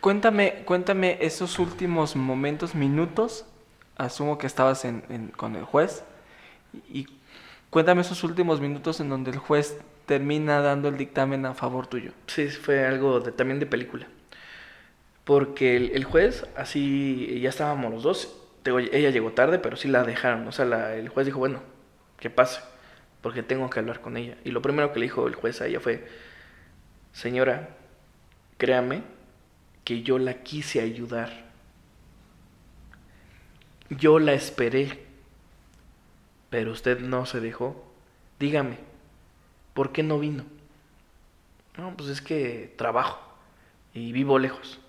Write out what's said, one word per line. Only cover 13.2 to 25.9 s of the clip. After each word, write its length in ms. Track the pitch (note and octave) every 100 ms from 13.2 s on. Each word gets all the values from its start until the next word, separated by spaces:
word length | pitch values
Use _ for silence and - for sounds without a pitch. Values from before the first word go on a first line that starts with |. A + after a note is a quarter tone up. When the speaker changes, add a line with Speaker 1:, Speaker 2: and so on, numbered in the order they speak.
Speaker 2:
de, 100 | A#2
también 280 | A2+ B2+ C3+
de 60 | C#3+
película. 400 | B2 B2 - - - _ - - - - - - _ _ _
Porque 520 | - C#3+ C#3 - C3 B2
el, 140 | B2
el 140 | C3
juez, 420 | C3+ E3 G3+ B3+ - -
así, 840 | C#3 D3 C#3 C#3 C#3 B2+ B2 B2
ya 80 | B2+
estábamos 420 | B2+ D3 D3 A#2+
los 100 | A2+
dos, 340 | C3+ F#3 - - - -
te 80 | -
digo, 80 | B2+
ella 320 | B2 C3+ D3
llegó 220 | B2+ A2+
tarde, 260 | A2+ C3 F3
pero 180 | D#3 B2
sí 100 | C3+
la 140 | C3
dejaron, 440 | A#2+ A2+ B2+ A2+ A2+
o 40 |
sea, 120 | -
la, 300 | B2+ A2+ A2 A2
el 120 | A#2
juez 160 | - C3+
dijo, 120 | C3
"Bueno, 220 | C3 B2 - - _ _ _ -
que 120 | -
pase, 300 | - B2 - - - - - - _
porque 220 | A#2+ B2
tengo 260 | A2+ C3 B2+
que 100 | B2
hablar 200 | A2+ A#2
con 160 | - A#2
ella". 200 | A#2+ A#2
Y 60 | -
lo 120 | B2
primero 300 | C3 D3 D3
que 60 | C#3+
le 60 | B2
dijo 200 | C3 B2
el 80 |
juez 260 | A#2+ A2+ -
a 60 | A#2+
ella 120 | A2+
fue, 260 | -